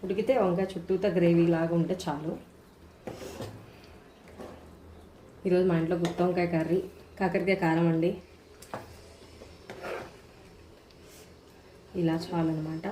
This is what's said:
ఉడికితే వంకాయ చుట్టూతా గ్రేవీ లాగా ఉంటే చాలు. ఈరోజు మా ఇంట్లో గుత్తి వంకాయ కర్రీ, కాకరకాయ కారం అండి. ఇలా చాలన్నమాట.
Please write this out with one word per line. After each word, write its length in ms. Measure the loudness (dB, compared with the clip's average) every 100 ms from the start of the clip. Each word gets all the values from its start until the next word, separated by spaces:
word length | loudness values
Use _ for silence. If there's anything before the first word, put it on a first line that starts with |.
ఉడికితే 280 | -4 -4 2 2
వంకాయ 280 | 4 2 -2
చుట్టూతా 360 | -4 -2 0 2 4
గ్రేవీ 260 | 4 6 6
లాగా 200 | 4 2 0
ఉంటే 140 | 0 -2
చాలు. 280 | -4 -4 -6 -8 -12 -20 -20 -20 -20 -16 -14 -12 -14 -12 -14 -14 -20 -20 -20 -20 -20 -20 -20 -18 -18 -18 -20 -20 -20 -20 -20 -20 -20 -8 0
ఈరోజు 200 | 2 4
మా 60 | 2
ఇంట్లో 160 | 2 0
గుత్తి 200 | -2 0
వంకాయ 240 | 0 2 2
కర్రీ, 260 | 0 2 0 -2 -14 -20 -4
కాకరకాయ 360 | -2 0 0 2
కారం 240 | 2 4 4
అండి. 180 | 4 0 -2 -12 -20 -20 -20 -14 -14 -14 -20 -20 -20 -20 -20 -20 -20 -18 -14 -10 -10 -12 -18 -20 -20 -20 -20 -20 -20 -20 -20 -20 -20 -20 -20 -20 -20 -20 -20 -12 -2
ఇలా 160 | 0 0 -2
చాలన్నమాట. 600 | -2 0 -2 -4 -6 -8